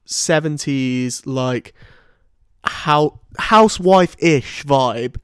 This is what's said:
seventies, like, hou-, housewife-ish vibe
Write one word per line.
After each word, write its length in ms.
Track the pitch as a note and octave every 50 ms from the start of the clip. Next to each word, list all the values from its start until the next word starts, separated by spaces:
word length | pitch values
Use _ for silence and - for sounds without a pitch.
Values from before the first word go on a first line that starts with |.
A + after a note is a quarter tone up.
| _
seventies, 1200 | - - - - - D#3+ D#3 D#3 D#3 D3+ C#3+ - D3 C#3 C3+ C3 B2+ B2+ B2+ B2+ B2 B2 - - C#3
like, 460 | C3 C3 B2+ B2+ B2 A#2+ - - - - - - - _ _ _ _ _ _ _ _ _ _ _ _ _ -
hou-, 540 | - - - - D3+ D3 D3+ D3+ - - - - _ - -
housewife-ish 1300 | - - A3+ A3 A3 G#3 - - F3 F#3 F#3+ F#3 F3+ - - - - E3+ D#3 C3 - - - - -
vibe 520 | C#3+ C#3 C3+ B2+ A#2+ G#2+ A#2+ B2 B2 - -